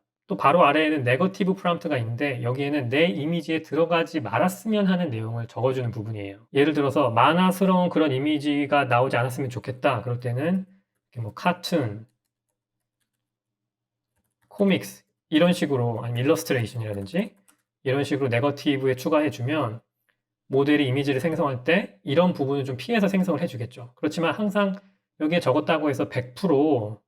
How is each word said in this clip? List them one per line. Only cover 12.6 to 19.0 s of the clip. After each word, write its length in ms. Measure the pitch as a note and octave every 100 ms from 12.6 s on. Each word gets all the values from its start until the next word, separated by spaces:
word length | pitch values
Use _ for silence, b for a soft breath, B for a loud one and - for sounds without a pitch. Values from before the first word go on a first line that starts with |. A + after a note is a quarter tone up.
| _ _ _ _ _ _ _ _ _ _ _ _ _ _ _ _ _ _ _
코믹스 560 | - G3 E3+ - - _ _ -
이런 240 | D#3 F3
식으로, 500 | F3 D3+ C3+ A#2+ A2
아니면 220 | A#2+ A#2+ C3+
일러스트레이션이라든지 1080 | D#3 - C3+ G#2 A#2+ G#2+ G2+ G2 E3+ A3 _ _ _ _ _
이런 200 | C3 C3+
식으로 240 | C#3 C#3+ C3+
네거티브에 680 | A#2 C#3+ C#3 D3+ C#3 C3
추가해주면 840 | B2+